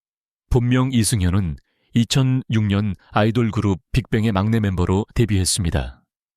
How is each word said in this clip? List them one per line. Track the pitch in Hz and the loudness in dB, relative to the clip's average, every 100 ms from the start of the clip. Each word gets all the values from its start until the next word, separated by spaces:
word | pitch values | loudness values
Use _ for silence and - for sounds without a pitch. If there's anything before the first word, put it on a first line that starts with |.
| _ _ _ _ - | _ _ _ _ -2
본명 | 127 120 127 131 | 0 2 2 2
이승현은 | 123 107 110 90 92 90 71 _ _ _ | 0 0 0 0 0 -2 -6 _ _ _
이천육 | 117 117 143 131 131 - 110 104 | -2 0 0 2 0 0 0 2
년 | 101 104 92 _ | 0 0 -4 _
아이돌 | 113 107 110 113 | 0 0 2 -2
그룹 | 104 104 92 _ | 0 0 -2 _
빅뱅의 | - - 113 110 | -4 -2 0 0
막내 | 95 101 113 | 0 0 0
멤버로 | 101 90 90 95 110 | 0 0 0 0 -2
데뷔했습니다. | - 120 98 90 - 82 78 65 - _ _ _ | -2 0 0 -2 -2 -2 -2 -6 -12 _ _ _